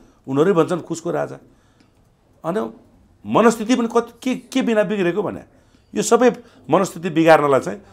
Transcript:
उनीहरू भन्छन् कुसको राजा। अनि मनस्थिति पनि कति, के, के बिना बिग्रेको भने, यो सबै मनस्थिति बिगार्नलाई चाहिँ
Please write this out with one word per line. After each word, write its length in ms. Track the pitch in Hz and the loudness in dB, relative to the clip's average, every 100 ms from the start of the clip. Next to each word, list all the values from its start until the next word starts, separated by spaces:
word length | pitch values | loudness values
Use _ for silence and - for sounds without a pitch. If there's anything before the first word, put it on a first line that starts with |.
| - _ - | -20 _ -6
उनीहरू 260 | 135 170 | 0 2
भन्छन् 280 | 180 147 180 | 2 0 -4
कुसको 300 | - 165 175 | -8 -10 -6
राजा। 260 | 147 135 139 - _ _ _ _ _ _ _ _ _ 160 | -6 -6 -10 -20 _ _ _ _ _ _ _ _ _ -8
अनि 280 | 196 226 - _ _ _ _ 101 | -6 -8 -12 _ _ _ _ -4
मनस्थिति 500 | 135 233 226 214 254 | 2 2 2 0 0
पनि 120 | 226 | 0
कति, 260 | 233 233 - | -2 -4 -8
के, 120 | 254 254 | -8 -6
के 260 | - 262 | -4 -4
बिना 220 | 254 220 | 0 0
बिग्रेको 400 | 196 208 175 175 | 0 -2 -2 -2
भने, 200 | 170 92 - _ _ _ _ 214 | -6 -8 -14 _ _ _ _ -6
यो 60 | |
सबै 280 | 208 226 247 185 - _ - | 0 4 4 0 -8 _ -2
मनस्थिति 400 | 156 196 180 165 | -2 -2 -6 -4
बिगार्नलाई 500 | 156 165 156 147 135 | 2 6 6 6 0
चाहिँ 220 | 175 104 - | 0 -8 -14